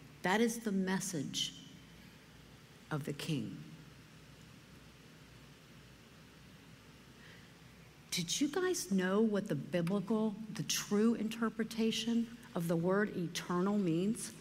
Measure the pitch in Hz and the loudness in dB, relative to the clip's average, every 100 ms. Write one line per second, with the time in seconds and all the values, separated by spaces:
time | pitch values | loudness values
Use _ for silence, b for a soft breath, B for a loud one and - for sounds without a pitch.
0 | - - 180 208 233 233 220 196 185 190 | -20 -4 0 4 2 0 0 0 2 0
1 | - 156 - - - - - - - - | -2 -4 -4 -2 -4 -6 -16 -20 -20 -20
2 | - - - - - - - - - 151 | -20 -20 -20 -20 -20 -20 -20 -20 -8 -6
3 | - 143 - 143 104 - - - - - | -4 -6 -2 -2 -4 -8 -14 -16 -18 -20
4 | - - - - - - - - - - | -20 -20 -20 -20 -20 -20 -20 -20 -20 -20
5 | - - - - - - - - - - | -20 -20 -20 -20 -20 -20 -20 -20 -20 -20
6 | - - - - - - - - - - | -20 -20 -20 -20 -20 -20 -20 -20 -20 -20
7 | - - B B B B - - - - | -20 -20 B B B B -20 -20 -20 -20
8 | - - 170 - 294 370 370 349 - 196 | -6 -4 -2 0 0 2 0 0 2 2
9 | 185 202 226 202 190 151 - 175 170 202 | 4 4 4 2 0 -2 0 0 2 0
10 | - 220 220 208 - - 151 - - 202 | 2 2 2 -2 -6 -6 -4 -4 0 4
11 | 226 233 214 226 220 220 226 - 226 220 | 4 4 0 -2 -2 -2 -4 0 0 2
12 | 226 233 226 B B 180 170 170 175 196 | 2 2 0 B B -2 2 2 4 4
13 | 208 175 165 - - 175 190 208 180 160 | 2 0 -2 -4 -2 2 2 4 2 4
14 | 196 233 - - | 2 0 -4 -6